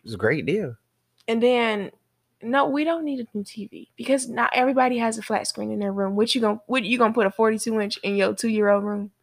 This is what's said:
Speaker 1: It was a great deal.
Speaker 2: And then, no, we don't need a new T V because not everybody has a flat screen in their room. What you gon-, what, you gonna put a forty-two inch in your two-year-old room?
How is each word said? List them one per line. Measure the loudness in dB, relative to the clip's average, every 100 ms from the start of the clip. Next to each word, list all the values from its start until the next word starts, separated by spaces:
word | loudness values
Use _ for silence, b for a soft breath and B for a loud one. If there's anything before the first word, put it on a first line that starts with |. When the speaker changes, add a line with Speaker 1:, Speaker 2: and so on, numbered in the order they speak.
Speaker 1:
It | -12
was | -2
a |
great | 0 0 -2
deal. | -2 -4 -10 _ _ _ _ -2
Speaker 2:
And | 2
then, | 4 4 2 -2 -6 _ _ _ _ _
no, | -2 0 2
we | 0
don't | 0 -2 -4
need | -6
a | -6 -8
new |
T | -8 -12 -14
V | -16 -20 -12
because | 0 0 0
not | -2 0
everybody | 2 2 2 2 2
has | -2 -4
a |
flat | -2 -2 -2
screen | -6 -6
in | -2
their | -2
room. | -2 -2 2
What | 2
you | 2
gon-, | 0 0 -2
what, | -2
you | 0 2
gonna | 4
put | 4 0
a |
forty-two | 2 2 2 -2 -2
inch | -2 -4
in | -2 2
your | 2
two-year-old | 0 0 2 4 4
room? | 2 -6 -8 _